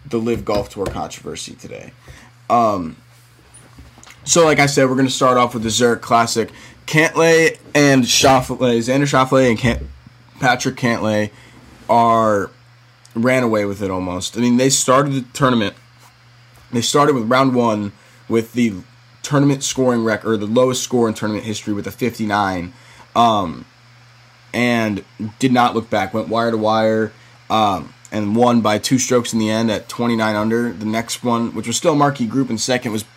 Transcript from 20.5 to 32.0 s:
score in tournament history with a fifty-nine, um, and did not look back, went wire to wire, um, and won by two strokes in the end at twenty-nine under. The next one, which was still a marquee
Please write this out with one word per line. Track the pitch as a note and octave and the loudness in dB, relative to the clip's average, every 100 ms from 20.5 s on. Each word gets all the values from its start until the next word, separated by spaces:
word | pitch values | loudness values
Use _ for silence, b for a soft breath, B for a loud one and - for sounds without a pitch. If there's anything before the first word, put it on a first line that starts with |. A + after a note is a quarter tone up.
| B2 B2+ B2 | 2 2 0
score | - B2 A2+ | -2 0 0
in | |
tournament | - G#2+ G2+ | -2 -6 -6
history | A2 G#2 G#2+ | -6 -8 -6
with | G2+ A#2 | -6 -8
a | |
fifty-nine, | - A#2+ A2+ G#2+ G#2 G2 F2+ F2 B B B B | -6 -6 -4 -2 -2 -2 -4 -8 B B B B
um, | A2+ A#2 G#2+ F2 B1 - _ _ _ _ _ _ _ _ | 2 2 2 -2 -8 -18 _ _ _ _ _ _ _ _
and | G#2 B2 A#2 A2 F#2+ - - A2 - | -2 0 0 -2 -4 -10 -12 -12 -2
did | C3+ | 0
not | B2 A#2+ | 2 2
look | A2+ - | 0 -2
back, | G#2+ F#2+ | -4 -2
went | A2+ F#2+ | -4 -4
wire | A2+ A#2 | -2 0
to | A2+ | 0
wire, | G#2+ A2 A2 A2 G#2+ b b b - | 0 2 2 0 -2 b b b -4
um, | A2 G#2 F2+ - - - | 0 0 -2 -8 -20 -10
and | A2 G2+ A2+ | -6 -2 2
won | A#2+ A#2+ | 4 2
by | G#2+ G#2+ | 2 0
two | - B2+ | 0 -2
strokes | - B2 A#2+ | 0 -2 0
in | A2+ | -2
the | G#2+ | -2
end | A2 A2+ | 0 -2
at | G2 - | -2 -6
twenty-nine | - A#2+ A2+ G#2+ G#2 | -4 -2 0 -2 -2
under. | A2 A#2 A#2+ | -2 -2 -2
The | F2+ G#2+ | -4 -6
next | A2+ A#2 - | -4 -6 -6
one, | B2 A#2 A#2 | -2 -2 -2
which | A2 A2 | -6 -6
was | A#2+ | -2
still | F3 | 0
a | |
marquee | D3 | 2